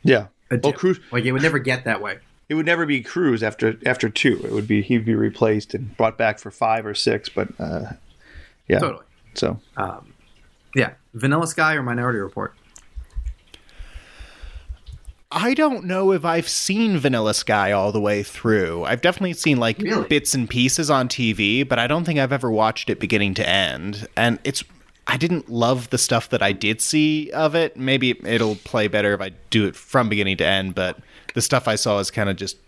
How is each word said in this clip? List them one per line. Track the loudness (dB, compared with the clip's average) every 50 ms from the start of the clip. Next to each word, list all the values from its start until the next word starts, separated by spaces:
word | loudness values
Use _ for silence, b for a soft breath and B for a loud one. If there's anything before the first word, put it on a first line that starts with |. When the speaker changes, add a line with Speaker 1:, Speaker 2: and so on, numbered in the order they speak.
Speaker 1:
yeah. | 6 4 4 4 2 -4 _ _ _ _
Speaker 2:
a | -2
Speaker 1:
Well, | 2 2 0
Speaker 2:
dip. | 0
Speaker 1:
Cruise | 2 0 0 0 0 -4 -4
Speaker 2:
Like, | -4 -2 0
it | 0
would | -2 0
never | 0 0 0 0
get | 0 0 -2 -2 -2
that | -4 -4 -2
way. | -4 -8 -10 -10 -14 _ _ _ _ _
Speaker 1:
It | -2
would | 0 2
never | 2 2 0 2
be | 0 0 -2
Cruise | -2 -4 -2 0 2 2 2 2
after, | 0 -4 -2 0 0 0 0 0 -2
after | -2 0 0 -2 -2
two. | 0 2 2 2 2 2 -2
It | -4
would | -4 -4 0 2
be, | 2 0
he'd | 2 2 0 2 2
be | 2 2
replaced | 2 2 0 2 2 2 2 2 0 -2 -6
and | -8 -8 -8 -10 -2
brought | 0 0 0 2 0
back | 0 0 0 -2
for | -12 -18
five | -6 -2 0 0 0 0 -2
or | -6 -6
six, | 0 0 0 0 0 -4 -6
but, | -6 -4 -6 -6 -6 -10
uh, | -8 -6 -6 -6 -6 -8 -12 -16 -18 -20 -20 b b b b b b b b b _ -2
yeah. | 0 0
Speaker 2:
Totally. | 0 -2 -6 -10 -18 _ _ _ _ -16 -8
Speaker 1:
So. | -4 -4 -4 -4 -6 _ _ _
Speaker 2:
Um, | -8 -8 -8 -8 -14 -18 -20 -20 _ _ _ _ _ _ -20 _ _ _ _ -2
yeah. | -2 -2 -2 -4 _ _ _ -10
Vanilla | -4 0 0 0 0 0
Sky | -2 -2 0 0 0 0
or | -2 -2
Minority | -4 -4 -2 -2 -2 -2 -2
Report? | -4 -6 -6 -8 -8 -8 -10 _ _ _ _ -20 -20 -16 _ -16 -16 -10 -10 -8 -8 -8 -10 _ _ _ B B B B B B B B B B B B B B B B B B B B B B B B B B -14 -20 -20 -18 -18 -20 -20 _ -16 _
Speaker 3:
I | -4 -2 0 0 2
don't | 2 2 2 2 -2 -4
know | -4 -2 2 4 4
if | 2 2 2
I've | 0 0 0 0 -2
seen | -4 -4 -2 0 0 2 2 2 2 2
Vanilla | 2 2 2 2 2 2 0
Sky | 0 0 2 2 2 2 2
all | 2 2 0 0
the | 0 0
way | 2 2 0 0 -2
through. | -6 -12 -2 2 2 4 4 2 0 -2 -4 -2
I've | -2 -2 2
definitely | 2 0 0 0 -4 -4 -4
seen, | -2 2 2 2 4
like, | 2 0 0 0
Speaker 2:
Really? | -2 -2 0 -2 0 2
Speaker 3:
bits | 0 0 2 0 0
and | 0 -2 -2
pieces | 0 2 2 2 2 0 0 2
on | 2 2 2
T | -2 -2 0 0 0
V, | 2 2 2 2 2 0
but | 0 0 0 0
I | 2
don't | 0 0 0 0
think | 0 2 2
I've | 2 2
ever | 0 -2 0 0
watched | 2 2 2 2 0 -2 -4 -4
it | -2 -2
beginning | -2 0 2 2 2 0 0
to | -2 0 0
end. | 2 2 2 0 -4 -6 -8 -8 -8 -10 -12 -8 -2
And | 0 2 2 2 0
it's, | -2 -4 -4 -4 -8 _ -20 -20 -20 _ _ _ _
I | -4 -2
didn't | -2 0 0 -2 -2 -4 -6
love | 0 2 2 2 2 0 -2 -4
the | -2 -2
stuff | 0 2 0 0 0 0
that | 0 0
I | 2 0
did | 0 0 0 -2 0 0
see | -2 0 2 2 4 4 2 0 -4 -4
of | -2 0 0 2 2
it. | 2 0 0 -2
Maybe | -4 -2 0 0 2 2 0 0 -2 -2
it'll | -2 0 2 2 0 0
play | -4 -8 -4 0 0 0 2
better | 2 2 2 2 0
if | 0
I | -4 -8 -10 -14 -10 0
do | 0 2 2 2
it | -2
from | -8 -14 0 0 2 2 2
beginning | 0 0 0 0 0 2
to | 2
end, | 2 2 2 0 -2 -4
but | -2 -4 -4 -4 -8 B B B B B B B
the | -2
stuff | 0 2 0 0 2 0
I | -2
saw | 0 2 0 0 0
is | 0 -2
kinda | -2 -2 -2 -2 -2
just | -4 -6 -10 -10 _ _